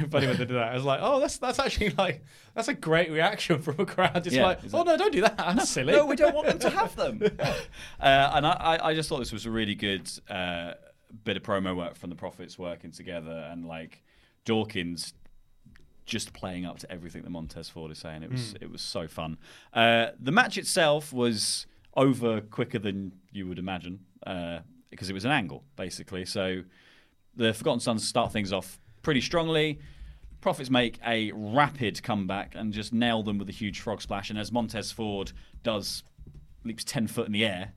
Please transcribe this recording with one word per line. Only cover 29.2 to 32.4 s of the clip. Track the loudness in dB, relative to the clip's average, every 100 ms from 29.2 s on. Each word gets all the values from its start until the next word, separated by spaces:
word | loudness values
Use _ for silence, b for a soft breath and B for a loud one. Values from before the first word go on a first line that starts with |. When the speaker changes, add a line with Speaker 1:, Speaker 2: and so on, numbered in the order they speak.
Speaker 2:
strongly. | 2 0 2 2 2 -2 b b b b b -4
Profits | -2 -2 2
make | 4 4 0 -2
a | 0 0
rapid | -4 0 4 4 2 -2 -2
comeback | -2 -2 -2 -4